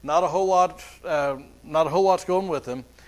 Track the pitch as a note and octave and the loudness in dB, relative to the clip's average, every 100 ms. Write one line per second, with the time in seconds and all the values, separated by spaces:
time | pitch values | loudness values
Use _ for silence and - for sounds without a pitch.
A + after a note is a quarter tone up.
0 | C#3 D#3 F3+ E3+ F#3+ F#3 F3+ - - - | 2 2 2 0 2 2 2 -2 -20 -16
1 | F3+ D3+ C#3+ C3+ B2+ - D3+ D#3 D#3+ E3 | -4 -2 -2 -4 -12 -20 -4 0 2 2
2 | G3 F3+ - F3+ F#3+ D3 - B2+ B2 - | 2 2 0 -4 -2 -6 -6 -10 -12 -20